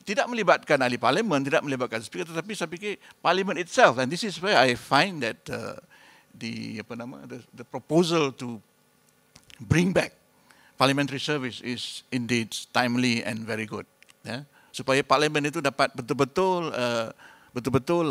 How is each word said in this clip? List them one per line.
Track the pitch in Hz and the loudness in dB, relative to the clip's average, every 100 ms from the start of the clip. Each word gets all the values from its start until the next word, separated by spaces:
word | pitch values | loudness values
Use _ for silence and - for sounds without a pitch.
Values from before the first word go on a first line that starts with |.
| - | -4
tidak | 214 233 | -2 -2
melibatkan | 240 180 151 - 143 | 0 4 2 4 2
ahli | 123 120 | 2 2
parlimen, | 120 160 226 143 | 2 2 2 0
tidak | 139 156 | 2 0
melibatkan | 143 131 120 113 | 0 -4 -4 -6
speaker, | 107 175 170 | -8 -8 -6
tetapi | 165 190 208 | -8 -8 -8
saya | 170 | -8
fikir | 170 208 190 - - | -8 -10 -10 -14 -2
parlimen | 156 185 196 165 | 0 2 0 -4
itself, | 175 - 208 123 | -2 6 6 6
and | 127 | 0
this | 170 | -2
is | 220 160 | -6 -4
where | 190 165 | 2 4
I | 127 120 | 6 2
find | - 135 190 165 | 2 2 2 0
that, | 113 - - | -6 -6 -10
uh, | 117 107 - - - - _ _ | -10 -10 -12 -18 -20 -20 _ _
the, | 120 113 113 113 110 | -14 -10 -8 -10 -10
apa | - 120 | -12 -12
nama, | 120 143 135 | -12 -14 -16
the, | 127 - | -18 -18
the | 117 120 | -20 -14
proposal | 131 - 156 175 170 139 120 | -14 0 2 4 2 0 -4
to | 123 113 - _ _ _ _ _ _ - _ - | -12 -12 -18 _ _ _ _ _ _ -20 _ -20
bring | 104 156 180 | 0 2 4
back | 180 - - _ _ _ _ _ - | 2 -2 -8 _ _ _ _ _ 2
parliamentary | 135 139 139 135 | 4 4 0 -4
service | - 151 127 101 120 | -4 -4 -4 -8 -8
is | 117 - - - | -8 -8 -12 -6
indeed | 127 117 120 113 - - | -4 0 0 -2 -8 -2
timely | 117 123 123 127 117 - | 0 2 2 2 0 -2
and | 110 | -6
very | 110 110 110 | -6 -6 -6
good. | 104 - _ _ _ | -10 -12 _ _ _
Ya? | - 120 147 _ _ | -12 -10 -12 _ _
Supaya | - 131 135 | -8 0 0
parlimen | - 135 151 151 147 | 4 4 4 2 -2
itu | 160 | -2
dapat | 139 - 127 - | -2 0 0 -2
betul-betul, | 117 131 131 - 190 180 160 | -6 0 0 2 0 0 -2
uh, | 123 120 117 113 - - - _ | -2 -2 -2 -4 -8 -20 -20 _
betul-betul, | 127 120 131 127 170 160 | -6 -2 -2 0 0 0